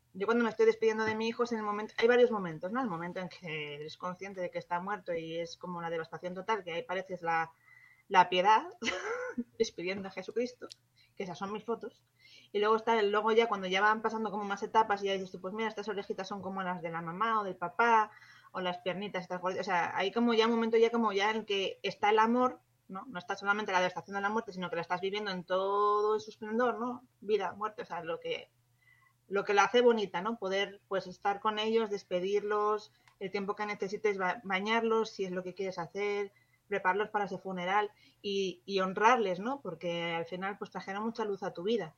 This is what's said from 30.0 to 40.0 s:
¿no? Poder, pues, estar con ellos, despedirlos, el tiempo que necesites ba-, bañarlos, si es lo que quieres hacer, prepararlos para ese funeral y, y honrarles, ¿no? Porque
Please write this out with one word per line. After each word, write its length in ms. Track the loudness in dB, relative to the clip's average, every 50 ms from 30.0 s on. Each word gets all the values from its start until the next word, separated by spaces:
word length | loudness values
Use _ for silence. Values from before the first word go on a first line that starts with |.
| 2 -2 -4 -4
¿no? 160 | -4 -4 -4 -4
Poder, 440 | -4 -2 0 0 -2 -2 -6 -12 _ -4
pues, 180 | -4 -4 -4 -4
estar 320 | -8 -4 -2 -2 -2 0
con 180 | 0 -2 0 0
ellos, 320 | 0 2 2 2 2 0
despedirlos, 1040 | -2 -6 -4 -2 -2 -2 0 0 0 0 0 2 0 2 2 2 0 0 -2 -8 _ _ _ _ _ -10
el 100 | -8 -6
tiempo 240 | -4 -4 -4 -4 -4
que 100 | -4 -4
necesites 520 | -6 -4 -4 -4 -4 -2 0 2 2 2 2
ba-, 240 | 2 0 0 -2 -2
bañarlos, 680 | -2 -2 0 0 2 2 2 4 4 2 2 2 0
si 120 | -2 -4 -4
es 80 | -4
lo 100 | -4 -4
que 120 | -6 -6 -6
quieres 260 | -6 -6 -4 -4 -6
hacer, 540 | -8 -6 -4 -4 -2 -2 -2 -2 -4 -6 -10 _ _ _ _ _ _ -6
prepararlos 420 | -4 0 2 2 2 2 0 -2
para 140 | -2 -2 -2
ese 120 | -2 -4 -6
funeral 540 | -8 -8 -6 -4 -2 0 2 2 2 0 -4 _ _ -20 _ _
y, 400 | -6 -4 -2 -2 -2 -2 -4 -8 _
y 160 | -4 -2 0
honrarles, 580 | 0 0 2 4 6 6 6 6 4 0 -2 -2
¿no? 220 | -4 -4 -4 -4
Porque 540 | -6 -8 -8 -6 -4 -4 -2 -2